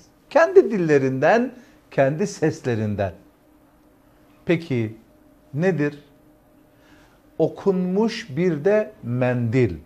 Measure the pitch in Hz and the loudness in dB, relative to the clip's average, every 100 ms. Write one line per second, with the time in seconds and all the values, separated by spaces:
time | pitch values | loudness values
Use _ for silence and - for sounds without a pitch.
0 | - _ _ 277 330 370 240 220 165 143 | -20 _ _ 2 6 6 4 2 2 4
1 | 131 131 151 226 262 - - _ _ - | 2 2 2 2 0 -8 -20 _ _ 0
2 | 135 156 202 - 156 - 131 113 107 101 | 0 0 -4 -2 -2 -2 -4 -2 -2 -2
3 | 95 - _ _ _ _ _ _ _ _ | -4 -6 _ _ _ _ _ _ _ _
4 | _ _ _ _ - 165 165 123 107 - | _ _ _ _ -2 -2 -2 -4 -4 -8
5 | _ _ _ _ _ 135 190 156 147 147 | _ _ _ _ _ -2 -2 0 -2 -6
6 | - _ _ _ _ _ _ _ _ - | -16 _ _ _ _ _ _ _ _ -20
7 | _ _ _ - 156 156 196 185 180 190 | _ _ _ -2 -2 -2 -2 -2 -2 -2
8 | 226 - - 131 180 151 175 180 214 - | -2 -4 -8 -2 -2 0 0 0 -2 -8
9 | 117 123 127 123 117 131 113 78 | -6 -2 -2 0 0 2 0 -2